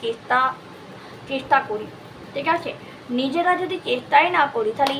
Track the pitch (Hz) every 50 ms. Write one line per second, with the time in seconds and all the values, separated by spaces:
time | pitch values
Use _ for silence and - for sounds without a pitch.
0 | 233 226 226 - - - 247 254 262 254 - - - - - - - - - -
1 | - - - - - - 269 - - - 285 269 - - 208 214 214 - - -
2 | - - - - - - - 277 285 330 349 339 - - - - - - - -
3 | - - 240 247 269 269 285 339 349 359 359 349 370 320 370 339 - - 247 247
4 | - - 294 285 330 359 359 330 285 269 - 233 214 214 220 - 277 269 277